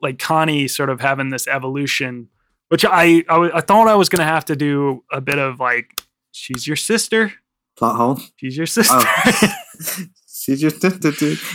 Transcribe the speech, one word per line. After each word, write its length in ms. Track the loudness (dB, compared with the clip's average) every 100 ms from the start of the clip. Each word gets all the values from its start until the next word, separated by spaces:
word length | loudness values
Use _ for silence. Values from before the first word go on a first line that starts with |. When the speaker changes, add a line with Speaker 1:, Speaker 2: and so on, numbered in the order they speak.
Speaker 1:
like, 160 | -8 -6
Connie 500 | -2 0 0 -2 -2
sort 220 | -4 -4
of 120 | -2
having 280 | -2 -2 -4
this 180 | -6 -4
evolution, 840 | -6 -6 -6 -4 -4 -6 -10 -16 _ _ _ -2
which 140 | 0
I, 340 | 2 4 6 6 4
I, 40 | 2
w-, 160 | 2
I 80 | 0
thought 260 | 4 6 6
I 60 | 6
was 140 | 4
gonna 140 | 0
have 220 | 0 -2 -2
to 100 | -2
do 480 | 0 0 -2 -4 -6
a 100 | -8
bit 160 | -4 -2
of, 220 | -2 -2
like, 420 | -2 -2 -6 -14 -18 _ _ -16
"She's 320 | -10 -8 -6
your 80 | -4
sister." 580 | -2 -2 0 0 0 -4 _ _ _ -4
Speaker 2:
Plot 180 | -2 0
hole? 240 | 0 -2 -8 -14
Speaker 1:
"She's 180 | -10 -6
your 80 | -2
sister." 280 | 2 4 4
Speaker 2:
Oh. 560 | 4 2 2 2 0 -2 -16 -14
<laughs> 260 | -12 -10 -12 _ _
"She's 340 | -10 -4 -2
your 100 | -2
sister, 400 | 0 -2 0 -2
dude." 280 | -2 -2 -4 -8